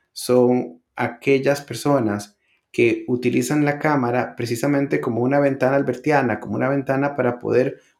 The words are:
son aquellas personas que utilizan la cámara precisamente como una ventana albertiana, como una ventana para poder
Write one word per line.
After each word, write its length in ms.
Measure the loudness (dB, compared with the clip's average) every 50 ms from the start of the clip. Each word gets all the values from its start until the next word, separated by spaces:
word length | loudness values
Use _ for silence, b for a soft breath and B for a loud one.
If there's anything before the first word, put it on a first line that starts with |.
| _ _ -16
son 680 | -8 -2 2 4 4 6 4 4 2 -2 -4 -10 -20 _ _ _
aquellas 680 | -6 -6 -6 -6 -4 0 0 2 2 2 0 -2 -2
personas 760 | -4 -10 -10 -4 0 0 2 2 2 0 -2 -4 -6 -10 _ _ _ _ _ _ _ _
que 340 | 0 2 2 2 2 0 -2 -4
utilizan 560 | -4 -2 0 0 0 0 0 0 0 0 2
la 160 | 0 0 0
cámara 560 | 0 0 0 0 0 0 0 -2 -2 -4 -6
precisamente 640 | -8 -6 -6 -4 -2 -2 0 0 0 0 0 -2 -2
como 220 | -2 -2 -2 0
una 180 | 0 0 2 2
ventana 360 | 2 2 2 0 0 2 2
albertiana, 640 | 2 0 0 -4 -4 -2 0 0 2 2 0 -2 -4
como 160 | -4 -6 -4
una 140 | -2 0 0
ventana 460 | 0 -2 -2 -2 -2 0 0 -2 0
para 240 | 0 0 0 -2 -2
poder 400 | -2 0 2 2 2 0 -2 b b b b